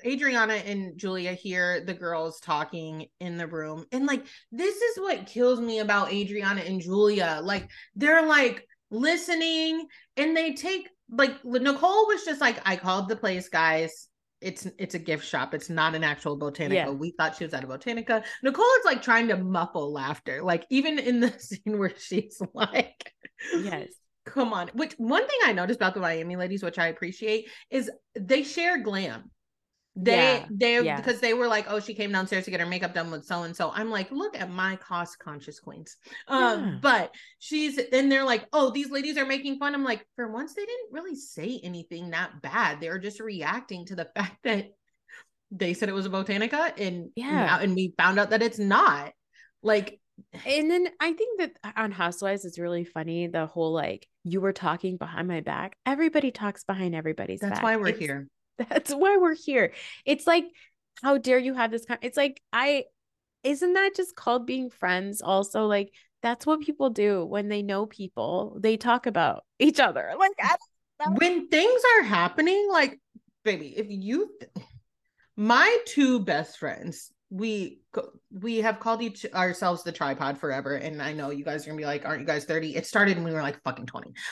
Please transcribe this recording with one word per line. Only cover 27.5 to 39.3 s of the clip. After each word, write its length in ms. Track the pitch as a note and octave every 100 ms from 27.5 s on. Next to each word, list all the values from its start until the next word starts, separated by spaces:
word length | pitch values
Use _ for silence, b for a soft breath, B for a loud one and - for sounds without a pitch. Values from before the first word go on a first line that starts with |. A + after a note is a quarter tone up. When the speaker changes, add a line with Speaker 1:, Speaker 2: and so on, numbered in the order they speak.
| B B
Speaker 1:
is 200 | C4+ A3 - _ -
they 280 | F#3 C4+
share 360 | C#4 - E4+ F4
glam. 500 | G#3+ G3 F3 A2+ - _ _ _ _ _ _
They, 200 | F#3+ F#3+ A#3
Speaker 2:
Yeah. 300 | C4 B3 -
Speaker 1:
they, 320 | G3+ A#3 A#3+ D#3+
Speaker 2:
Yeah. 100 | D3
Speaker 1:
because 240 | B3+ G#3+
they 140 | A#3
were 160 | A#3 A#3+
like, 160 | G#3+ G#3
"Oh, 140 | G#3
she 120 | G3+
came 200 | G#3+ G3+
downstairs 320 | G3 F#3+ F#3+ F#3
to 40 |
get 100 | F3+
her 40 | E3+
makeup 280 | F3+ F3
done 180 | F3 E3
with 140 | D#3 -
so-and-so." 460 | F3 E3+ F3+ E3+ -
I'm 140 | A3+
like, 200 | G#3 F#3+
"Look 300 | C#4 G#4 G4+
at 100 | F3+
my 280 | F3+ F#3+ F#3+
cost-conscious 840 | - F3 E3+ - - D3 D3 -
queens." 380 | - D3 D#3 - B B -
Um, 340 | C4 B3 G#3+
Speaker 2:
Yeah. 160 | A3 C#3+
Speaker 1:
but 320 | C#4 A3+ E3 B B B
she's, 380 | - D4+ D4+ C4
and 320 | A#3+ B3+ C#4
they're 140 | C4+
like, 240 | C4+ A3+ -
"Oh, 160 | D4+ C4
these 200 | A#3+ C#4
ladies 280 | C#4 C#4+ D4
are 80 |
making 340 | C4+